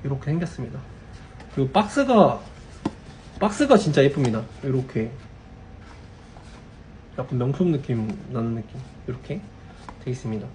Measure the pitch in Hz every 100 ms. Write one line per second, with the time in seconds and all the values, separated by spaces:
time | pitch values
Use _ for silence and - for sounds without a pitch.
0 | 135 135 143 160 170 - 127 135 - -
1 | - - - - - - 135 - 208 -
2 | 269 233 151 117 - - - - - -
3 | - - - - 214 - 285 233 - 147
4 | 139 147 127 110 - - 143 131 127 113
5 | 113 135 - - - - - - - -
6 | - - - - - - - - - -
7 | - - 127 127 123 143 180 151 - 117
8 | 107 101 - 117 113 117 104 - - -
9 | - 123 - 151 - - - - - -
10 | - 123 113 110 120